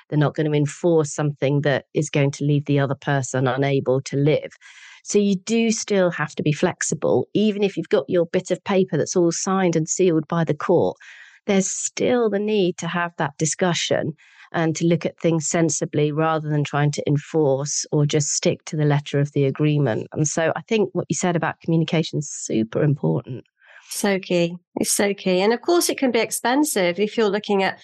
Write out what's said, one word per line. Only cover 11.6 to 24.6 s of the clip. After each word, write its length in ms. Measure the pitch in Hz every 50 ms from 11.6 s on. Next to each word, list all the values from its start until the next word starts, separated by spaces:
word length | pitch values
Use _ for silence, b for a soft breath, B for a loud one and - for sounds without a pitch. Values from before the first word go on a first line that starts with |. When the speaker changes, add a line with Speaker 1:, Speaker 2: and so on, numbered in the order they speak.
| 190 -
Speaker 1:
still 580 | - - - - - - 196 - 247 247 233 220
the 100 | 202 202
need 380 | 208 208 220 208 185 175 180 -
to 100 | 175 165
have 240 | 165 175 175 170 -
that 220 | - 165 147 - -
discussion 760 | 160 156 - - 185 180 170 - - - - - - - 151 B B B B B B B B
and 220 | 165 165 160 151
to 80 | - 170
look 220 | 170 175 160 -
at 120 | - - -
things 300 | - 170 165 165 151 -
sensibly 640 | - 175 165 160 - - 165 160 - 147 147 151 147
rather 360 | 151 160 160 160 156 156 151
than 140 | 151 147 143
trying 260 | - - 143 147 147
to 120 | 147 - -
enforce 800 | - 147 143 - - - 160 156 135 135 131 147 147 - - - - -
or 120 | 151 147
just 260 | 147 156 156 147 -
stick 340 | - - - 175 - - _
to 100 | - -
the 80 | 151 151
letter 360 | 147 143 143 147 - - 143
of 120 | 143 143 -
the 120 | 147 139
agreement. 640 | 135 135 - 151 151 151 147 143 123 107 - - - -
And 140 | - 156
so 260 | - - 170 165 160 -
I 80 | 170 -
think 280 | - 226 214 202 - -
what 140 | 175 - -
you 60 | 160
said 220 | - - 180 170
about 240 | 165 165 151 - -
communication 580 | - - 165 165 160 - - 160 160 - - 147
is 100 | 151 -
super 540 | - - - - - - - 226 - - -
important. 640 | 147 139 - - 160 160 156 - - 131 107 - _ _ B B B B B B B
Speaker 2:
So 280 | - - - 202 196 190
key. 380 | 190 - 185 175 170 170 175 180